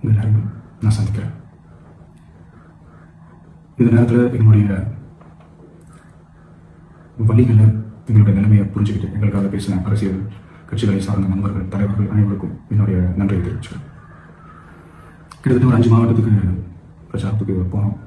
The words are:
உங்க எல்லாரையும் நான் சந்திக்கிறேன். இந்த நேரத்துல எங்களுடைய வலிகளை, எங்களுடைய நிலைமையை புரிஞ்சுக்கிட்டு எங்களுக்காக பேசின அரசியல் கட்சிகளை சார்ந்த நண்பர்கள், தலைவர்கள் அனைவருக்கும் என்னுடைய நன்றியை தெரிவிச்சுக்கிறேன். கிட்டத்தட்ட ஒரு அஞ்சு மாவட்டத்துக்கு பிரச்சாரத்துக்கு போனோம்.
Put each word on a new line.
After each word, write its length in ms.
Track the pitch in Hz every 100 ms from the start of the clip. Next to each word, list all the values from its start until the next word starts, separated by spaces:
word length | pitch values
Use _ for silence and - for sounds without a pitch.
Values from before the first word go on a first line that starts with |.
உங்க 100 | 110
எல்லாரையும் 340 | 107 107 107 107 - - -
நான் 120 | 107 107
சந்திக்கிறேன். 400 | 107 101 - - - - - - - - - - - - - - - - - - - - - - - - - -
இந்த 100 | 117
நேரத்துல 300 | 113 117 117 123 127
எங்களுடைய 300 | 110 104 101 95 101 - - - - - - - - - - - - - - - - - - - - - - - 110
வலிகளை, 360 | 113 123 110 107 - - - -
எங்களுடைய 240 | 110 104 98
நிலைமையை 280 | 104 104 98
புரிஞ்சுக்கிட்டு 400 | 104 101 92 - 107
எங்களுக்காக 340 | 104 101 98
பேசின 260 | 98 98 92 90
அரசியல் 320 | 104 98 92 - - - - -
கட்சிகளை 300 | 104 104 98 95
சார்ந்த 240 | 98 92
நண்பர்கள், 380 | 95 101 - 92
தலைவர்கள் 380 | 98 101 104 101
அனைவருக்கும் 420 | 107 101 98 90 - -
என்னுடைய 240 | 107 101 92 90 90
நன்றியை 220 | 98 95
தெரிவிச்சுக்கிறேன். 460 | 87 - - - - - - - - - - - - - - - - - - -
கிட்டத்தட்ட 300 | - 123 127
ஒரு 60 | 113
அஞ்சு 120 | 117
மாவட்டத்துக்கு 420 | 113 117 - 107 107 90 90 - - - - -
பிரச்சாரத்துக்கு 640 | - 98 107 98 92 90
போனோம். 240 | 104 104 -